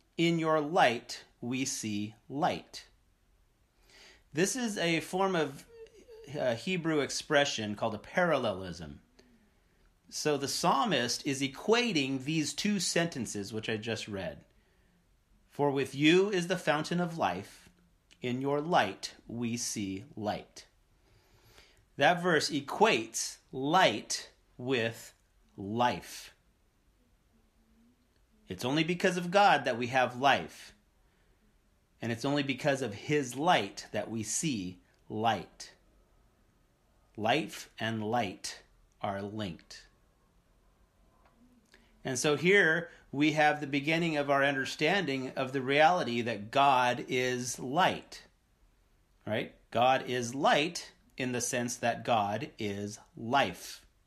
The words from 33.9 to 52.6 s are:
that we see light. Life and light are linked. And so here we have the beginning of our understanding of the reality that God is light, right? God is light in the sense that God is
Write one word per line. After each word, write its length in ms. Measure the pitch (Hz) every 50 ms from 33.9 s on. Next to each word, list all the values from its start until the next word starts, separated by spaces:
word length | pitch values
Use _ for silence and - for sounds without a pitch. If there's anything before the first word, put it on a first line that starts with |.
| -
that 180 | 107 92 -
we 120 | 110 113 104
see 580 | - - - - 160 127 104 90 92 92 - _ _ _ _ _
light. 640 | - 113 107 110 117 110 90 80 - _ - - - - _ _ _ _ _ _ _ _ _ _ _ _ _ _ _ _ _ _ _ _ _ _ _ _ _ _ _ _
Life 540 | 110 104 113 131 156 - 180 - - - - _ -
and 240 | 110 113 113 110 107
light 560 | 107 113 123 107 95 - - - - - - - _ _ _ _ _ _ _
are 200 | - 107 98 98
linked. 640 | 101 101 107 110 107 92 82 - - - - - - _ _ _ _ _ _ _ _ _ _ _ _ _ _ _ _ _ _ _ _ _ _ _ _ _ _ _ _ _ _ _ _ _ _ _ _ _ - - _ _ _ _ -
And 160 | 135 131 123
so 160 | - 151 147
here 560 | 139 147 180 202 202 185 160 160 170 170 - - - - _
we 200 | - 139 151 156
have 300 | 151 156 151 151 147 143
the 60 | 147
beginning 500 | 135 143 143 139 156 160 165 175 165 156
of 120 | 147 143 139
our 140 | 139 139 139
understanding 880 | 143 139 135 127 - - - 151 151 190 202 175 139 135 135 131 - -
of 160 | - 131 131 131
the 80 | 139
reality 600 | 123 131 139 147 156 165 180 180 143 120 120 120
that 300 | 113 120 113 101 107 110
God 540 | - 139 139 143 131 127 123 123 123 143 -
is 500 | - 131 127 127 127 123 123 123 120 -
light, 640 | - 151 123 135 170 185 143 92 80 - - - - - _ _ _ _ _ _ _ _ _ _ _ _ _ _ _ _ _ _ _ _
right? 300 | 104 107 120 - - - _ _ _
God 320 | - 113 123 131 131 127 -
is 300 | - 123 127 120 117 127
light 560 | 139 170 233 214 147 151 175 175 - - - - _ _ _ _
in 140 | - 131 127
the 80 | 123 120
sense 380 | - - - 123 120 120 -
that 260 | - 123 117 113 117 113
God 480 | 131 120 110 101 101 107 110 147 - -
is 400 | -